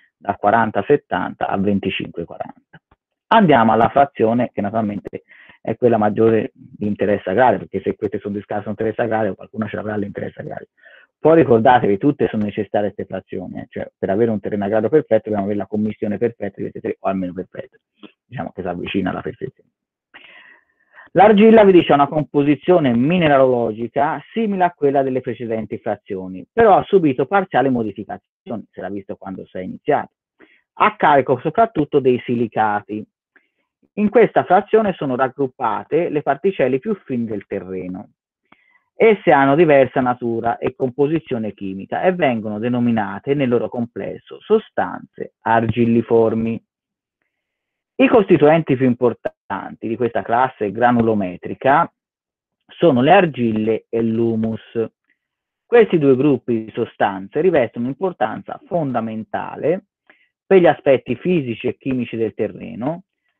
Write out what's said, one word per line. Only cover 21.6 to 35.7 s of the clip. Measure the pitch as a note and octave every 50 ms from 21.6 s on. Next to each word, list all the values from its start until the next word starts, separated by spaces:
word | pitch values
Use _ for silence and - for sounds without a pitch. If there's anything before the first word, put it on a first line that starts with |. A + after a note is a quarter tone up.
| G#3
vi | G3 F#3+
dice, | F3 D#3 -
ha | D#3
una | C#3+ C#3+ C#3
composizione | D#3+ D#3 D3 - - D3 C#3+ C#3+ D3 C#3 - - F3+ F3 D3+ B2+ A#2
mineralogica | A#2 B2 D3 F3+ F#3 E3+ D3+ C#3+ C3+ C3+ C3 B2+ A#2+ A#2 A2+ G#2+ G#2+ A#2 A2+ - - A2+ D#3 E3 E3 - -
simile | - A3 A3+ G#3+ G3 F#3 F3+
a | F3
quella | - _ D3 C#3 C#3 C#3+ C3+
delle | C3+ C3 B2+
precedenti | B2+ C3+ A#2 A2 B2 A2+ A2+ A2 A2 G#2 A#2+ G#2+
frazioni, | - A#2 G#2 - _ _ G2+ F#2 F#2 F#2 F#2+ F#2 - _
però | _ - A3+ A3 F#3 D3+
ha | -
subito | - - G3 E3+ D3 C3 - C#3
parziali | - G3 G3+ F#3+ - - C3 C3 C#3
modificazioni, | B2+ A#2+ A2+ G#2+ F#2+ - G#2 - - G2 - _ _ _ _ F#3+ E3+ G#2 F2 _
si | _ G#2+
era | G2 F#2
visto | G2+ G2+ G2 - G2 -
quando | - G2 F#2+ F#2 F#2
si | - _ F#2+
è |
iniziato, | F#2 F#2 - - _ - D3 B2 - - _ _ _ _ _ _ - _ _ _ _ _ _
a | - - G#3+ G#3+
carico | - - E3 D3 C#3+ B2+ - C#3 A#2+
soprattutto | - E3 D3 - A3+ A3 - - D3 - - D3
dei | B2+ C3 B2+ B2 -
silicati. | - B2 A#2 A#2+ A2 - A#2+ A2 G#2+ G#2 G#2 G2+ _ G#2 G#2+ - - _ _ _ _ _ _ _ _ _ _ _ _ _ _ _ _ _
In | - G#3 G3+
questa | - B3+ G#3+ - - D3+ F3
frazione | - F3 G3 G3+ - - A3 A3 G3+ E3+
sono | - E3+ C#3 B2+ B2
raggruppate | C3+ B2+ - - C#3 C3 - _ B2+ A2+